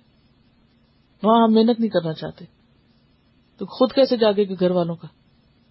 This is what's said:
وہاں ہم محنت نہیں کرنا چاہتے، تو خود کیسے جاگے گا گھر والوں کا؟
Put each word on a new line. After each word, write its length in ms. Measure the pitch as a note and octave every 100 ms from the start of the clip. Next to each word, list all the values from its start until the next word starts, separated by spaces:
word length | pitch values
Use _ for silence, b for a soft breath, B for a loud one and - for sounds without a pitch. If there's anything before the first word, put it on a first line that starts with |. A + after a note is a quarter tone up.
| _ _ _ _ _ _ _ _ _ _ _ _
وہاں 200 | G3 A#3
ہم 100 | A3+
محنت 260 | A3 A3+ A#3
نہیں 100 | A3
کرنا 240 | F#3 E3
چاہتے، 320 | D#3 D#3+ - F3 _ _ _ _ _ _ _ _ _ _ -
تو 80 | F#3+
خود 260 | - B3+
کیسے 260 | - C4 B3
جاگے 320 | A3 G3+ G3+
گا 40 | F#3
گھر 120 | F3+
والوں 240 | F3+ E3+ E3
کا؟ 120 | D3+ _ _ _ _ _ _